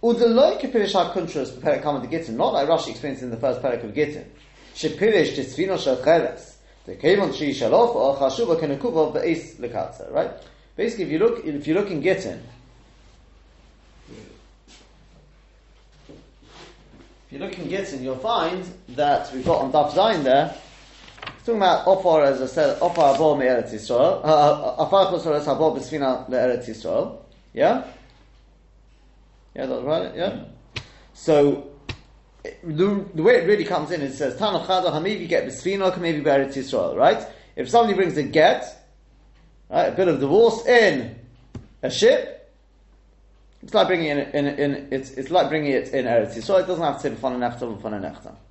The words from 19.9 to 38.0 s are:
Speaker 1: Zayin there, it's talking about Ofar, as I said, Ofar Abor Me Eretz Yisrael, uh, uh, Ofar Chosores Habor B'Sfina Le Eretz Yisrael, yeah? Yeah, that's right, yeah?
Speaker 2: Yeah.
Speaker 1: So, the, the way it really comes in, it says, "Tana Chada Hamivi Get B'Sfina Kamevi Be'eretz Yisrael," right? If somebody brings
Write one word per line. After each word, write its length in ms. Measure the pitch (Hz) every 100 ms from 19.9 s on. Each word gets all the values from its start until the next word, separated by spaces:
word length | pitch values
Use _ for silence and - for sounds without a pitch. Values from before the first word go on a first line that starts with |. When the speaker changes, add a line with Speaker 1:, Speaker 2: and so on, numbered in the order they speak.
Speaker 1:
Zayin 320 | 180 214 190
there, 320 | 135 135 139 - - - - - - - -
it's 200 | - -
talking 160 | 220
about 240 | 190 165 180
Ofar, 400 | 185 180 160 143
as 160 | 131
I 60 | 131
said, 300 | - 147 -
Ofar 360 | 175 170 175 -
Abor 240 | 160 143
Me 60 | 127
Eretz 260 | 123 110
Yisrael, 500 | 107 - 120 156 190
uh, 40 | 151
uh, 580 | 156 147 - - - 147
Ofar 200 | 196 185
Chosores 340 | 175 170 147 151
Habor 320 | 135 156 139
B'Sfina 500 | 131 156 135 127 -
Le 100 | 123
Eretz 300 | 123 120 -
Yisrael, 500 | 110 - 101 190 - - - _
yeah? 320 | - 156 247 - - - - _ _ _ _ _ _ _ _ _ _ _ _ _ -
Yeah, 120 | 135
that's 160 | 127
right, 320 | 127 160 - -
yeah? 200 | 185 - - - - -
Speaker 2:
Yeah. 60 | - - -
Speaker 1:
So, 560 | - - 147 143 - - - - - - _ _ _
the, 600 | - - 170 151 190 202 -
the 100 | 160
way 120 | 160 247
it 120 | 165
really 160 | 208
comes 280 | - 175 147
in, 100 | 170
it 120 | 139
says, 240 | 131 143 123
"Tana 220 | 208 175
Chada 320 | - 185 180
Hamivi 360 | 151 175 208 170
Get 180 | 175 -
B'Sfina 480 | - 185 196 190
Kamevi 300 | 180 170 151
Be'eretz 320 | 147 139 135 139
Yisrael," 400 | 123 120 87 92
right? 300 | 143 220 - - - -
If 140 | 123
somebody 260 | 233 233
brings 220 | 190